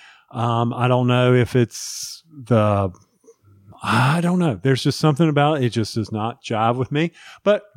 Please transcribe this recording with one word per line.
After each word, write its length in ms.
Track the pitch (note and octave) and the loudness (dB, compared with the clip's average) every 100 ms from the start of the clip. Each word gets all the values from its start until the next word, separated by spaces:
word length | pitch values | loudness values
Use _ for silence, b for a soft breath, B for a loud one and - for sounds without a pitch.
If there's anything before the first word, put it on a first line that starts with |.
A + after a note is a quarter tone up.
| b b b | b b b
Um, 420 | - A#2 A#2 A#2+ | -6 -2 0 -2
I 120 | A#2+ B2 | -2 0
don't 200 | B2 B2 | 2 2
know 260 | B2 B2 | 2 4
if 220 | B2 A#2+ B2+ | 4 2 0
it's 640 | A#2 - - - - - D#3+ D3+ | 0 -4 -14 -12 -14 -16 _ -20
the, 460 | A#2+ A#2 G#2 G2+ G2 F2+ _ _ _ _ _ G2 G2 - | 0 2 4 2 -2 -6 _ _ _ _ _ _ -20 -12
I 380 | A2 A2 B2+ E3 | -2 0 2 2
don't 180 | E3+ F3+ | 0 0
know. 220 | E3+ G2+ | 0 -2
There's 200 | C3+ C3 | 0 0
just 160 | C#3+ - | 0 0
something 280 | D#3 C#3+ E3 | 0 2 2
about 300 | C#3+ C#3+ D#3 | 2 2 2
it. 60 | |
It 60 | B2 | -2
just 240 | A2+ G#2+ | -2 -4
does 180 | - G2+ | -4 -6
not 320 | G#2+ A2 A#2+ | -4 -6 -8
jive 320 | - A2 A2+ B2 | -6 0 0 0
with 160 | B2+ | -2
me, 200 | C#3+ E3+ B B B | -4 -4 B B B
but 200 | - G#3 - | 0 0 -2